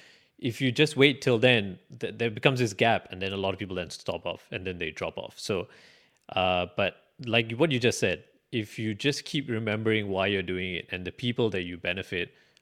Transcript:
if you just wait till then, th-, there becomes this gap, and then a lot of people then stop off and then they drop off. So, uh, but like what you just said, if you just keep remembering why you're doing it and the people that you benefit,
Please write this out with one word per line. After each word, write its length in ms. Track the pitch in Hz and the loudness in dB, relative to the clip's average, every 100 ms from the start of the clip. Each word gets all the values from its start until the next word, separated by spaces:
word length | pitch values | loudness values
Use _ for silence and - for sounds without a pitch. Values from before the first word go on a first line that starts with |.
| - - _ - | -20 -20 _ -6
if 200 | 123 - | -4 0
you 120 | 135 | 0
just 260 | 120 151 131 | 4 4 6
wait 240 | 143 135 | 4 4
till 160 | 143 113 | 2 4
then, 400 | 123 120 101 90 - 120 | 6 4 2 -6 -16 -12
th-, 160 | 110 107 | -8 -4
there 120 | 117 | -4
becomes 280 | 110 147 127 | 2 2 4
this 140 | 117 | 0
gap, 340 | - 117 101 - | 4 4 4 -2
and 100 | 92 | -8
then 100 | 98 | -6
a 60 | 98 | -2
lot 160 | 95 | -2
of 60 | 95 | -2
people 160 | 95 92 | -6 -6
then 140 | 80 | -6
stop 340 | - - 87 87 | -8 -6 -6 -6
off 220 | - - | -8 -10
and 140 | 98 92 | -8 -6
then 140 | 90 | -6
they 120 | 80 | -6
drop 260 | 78 82 - | -6 -8 -8
off. 180 | - - | -12 -8
So, 300 | - 95 - - - - _ _ - | -4 -2 -4 -12 -20 -20 _ _ -6
uh, 360 | 95 92 90 90 - | 0 2 2 0 0
but 220 | 95 - _ - | -2 -2 _ -12
like 280 | 123 113 113 | 0 2 2
what 180 | 117 165 | 2 2
you 80 | 127 | 4
just 200 | 117 - | 2 2
said, 240 | 104 85 - _ - | 0 -2 -8 _ -8
if 280 | 120 107 - | -6 -6 -6
you 140 | 110 | -6
just 320 | 104 143 139 - | -2 -2 -2 -4
keep 240 | 156 156 | -6 -4
remembering 600 | 113 110 107 110 110 101 | -4 -2 0 2 2 2
why 180 | 95 98 | 0 2
you're 160 | 98 | 0
doing 320 | 90 92 92 87 | -2 -4 -4 -6
it 120 | - | -6
and 140 | 90 90 | -8 -8
the 60 | |
people 380 | - 123 120 113 | -4 -2 0 0
that 120 | 98 | 0
you 140 | 90 87 | -6 -6
benefit, 560 | 87 92 - 90 87 _ _ _ | -4 -4 -4 -4 -6 _ _ _